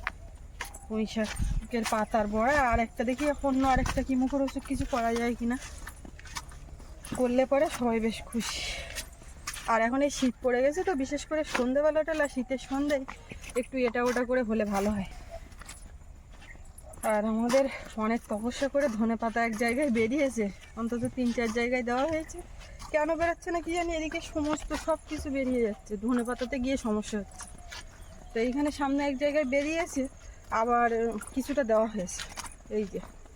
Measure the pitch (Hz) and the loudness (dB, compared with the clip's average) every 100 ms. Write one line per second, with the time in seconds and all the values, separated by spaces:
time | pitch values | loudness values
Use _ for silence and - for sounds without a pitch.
0 | - - - - - - - - - 220 | -8 -8 -16 -16 -16 -12 -12 -12 -6 -2
1 | 214 226 214 - - - 220 233 220 220 | -2 -2 -2 0 0 0 0 -2 0 0
2 | 214 226 208 214 233 294 247 226 226 - | 2 2 2 4 4 6 4 4 2 0
3 | 233 254 294 285 285 262 269 254 254 - | -2 2 0 2 2 4 4 4 4 0
4 | 254 262 254 277 269 277 - 254 269 247 | 2 2 2 2 0 -2 -4 -2 0 0
5 | 233 233 240 226 233 254 - - - - | 2 2 0 0 -2 -2 -6 -12 -14 -14
6 | - - - - - - - - - - | -16 -16 -12 -12 -12 -16 -16 -16 -16 -14
7 | - - 247 247 262 277 311 - 240 226 | -8 0 2 4 4 4 4 2 0 2
8 | 226 - - 233 - - - - - - | 0 -2 -4 -4 -4 -4 -6 -8 -8 -10
9 | - - - - - - - 226 226 269 | -12 -14 -18 -12 -10 -6 2 4 4 4
10 | 285 - 254 - 254 240 269 294 370 294 | 2 2 0 2 2 4 4 4 0 0
11 | 269 285 - 311 294 - 247 269 302 311 | 0 -2 -2 -2 0 0 2 4 4 4
12 | 311 311 285 262 240 262 - 269 294 277 | 2 2 0 0 -4 -4 -2 0 2 0
13 | 269 - - - - 247 233 262 240 240 | -2 -12 -12 -14 -6 -4 -2 0 0 2
14 | 247 247 247 254 226 220 208 196 208 208 | 2 2 2 2 2 2 2 2 2 0
15 | 185 - - - - - - - - - | -4 -8 -12 -12 -14 -16 -16 -16 -16 -16
16 | - - - - - - - - - - | -16 -18 -18 -18 -16 -16 -16 -16 -16 -6
17 | 226 214 214 220 240 262 269 - - - | 0 2 4 2 4 6 4 0 -8 -2
18 | 220 233 - 208 233 - 277 285 277 214 | 0 0 -2 -2 -2 0 2 4 2 4
19 | 226 226 226 233 233 214 233 240 294 226 | 2 2 0 2 0 2 2 4 4 4
20 | 220 285 269 226 202 - - - 226 240 | 4 4 2 2 -2 -2 -12 -6 -2 -2
21 | 247 254 240 233 233 233 233 254 240 247 | -2 0 0 2 0 0 2 0 2 2
22 | 302 320 311 349 - - - - - 311 | 2 0 -4 -10 -12 -14 -14 -14 -2 2
23 | 302 320 339 330 359 339 330 349 339 320 | 2 2 2 0 -2 -2 0 0 0 -2
24 | 311 330 - 320 294 302 - 294 - 311 | -2 -4 -4 -2 0 0 -2 -4 0 0
25 | - 302 294 269 262 254 220 214 - 208 | 0 -6 -2 0 2 2 2 0 -6 -4
26 | 220 247 233 247 247 269 247 269 226 214 | 0 2 0 -2 -2 -2 0 0 0 -2
27 | 208 214 190 - - - - - - - | 0 -4 -6 -12 -14 -14 -14 -14 -14 -16
28 | - - - 226 247 262 294 285 277 277 | -16 -16 -6 0 0 2 0 0 2 2
29 | 285 262 294 294 269 277 285 330 339 277 | 2 2 2 2 2 2 2 0 0 -2
30 | 262 - - - - 220 233 240 233 226 | -4 -6 -18 -16 -2 0 4 4 4 4
31 | 233 214 - 269 247 285 226 220 220 214 | 0 -2 -6 -6 -2 0 4 4 4 0
32 | 180 - - - - - - 214 202 180 | -4 -6 -10 -10 -12 -14 -4 -2 -2 -6
33 | - - - | -10 -16 -18